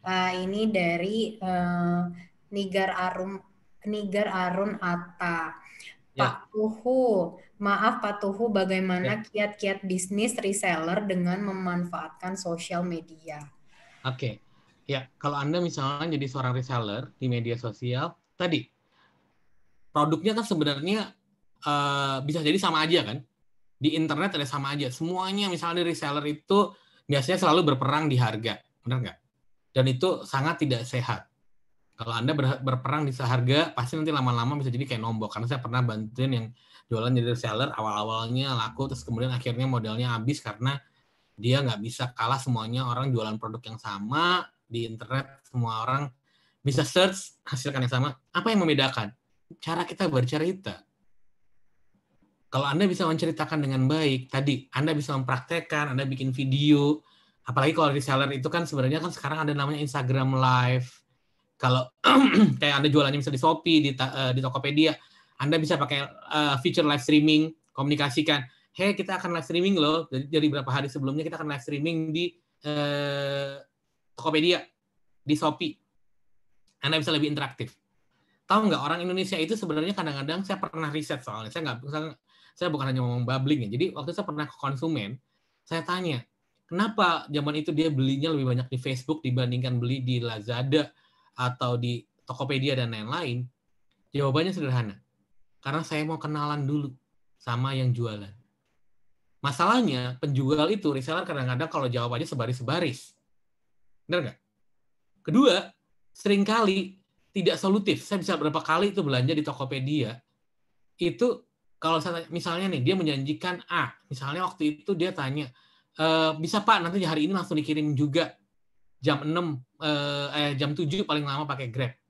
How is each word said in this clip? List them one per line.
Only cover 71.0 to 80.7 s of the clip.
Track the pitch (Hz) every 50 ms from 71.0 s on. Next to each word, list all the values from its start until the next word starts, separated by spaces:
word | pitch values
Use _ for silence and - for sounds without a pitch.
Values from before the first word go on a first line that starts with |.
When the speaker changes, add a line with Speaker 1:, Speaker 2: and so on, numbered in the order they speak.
| 135 135 139 156 156
Speaker 2:
kita | 165 165
akan | 156 160 151
live | 143 135 -
streaming | - 147 143 147 165 165 160 160 160
di, | 156 170 175 175 _ _ _ _ _ _ -
eh, | 151 151 147 147 143 143 143 143 143 143 143 139 139 139 139 139 139 139 139 - _ _ _ _ _ _ _ _ _ _
Tokopedia, | - 123 160 151 156 156 175 175 - - _ _ _ _ _ _ _ _ _ _ _
di | _ 143 151
Shopee." | 151 165 151 - - 180 151 - _ _ _ _ _ _ _ _ _ _ _ _ _ _ _ _ _ _ _ _ _
Anda | - 139 160 160 143
bisa | 170
lebih | 156 151 151 147 147
interaktif. | 147 143 127 - - 110 - - _ _ _ _ _ _ _ _ _ _ _ _ _ _
Tahu | - 190 214 220 202
nggak, | 156 127
orang | 135 147 165 175 175
Indonesia | 180 180 185 190 190 190
itu | 165 160 170 220 -
sebenarnya | 202 165 151 151 160 190
kadang-kadang, | 202 196 170 156 139 139 139 143 165 185 196
saya | 185 196
pernah | 190 - -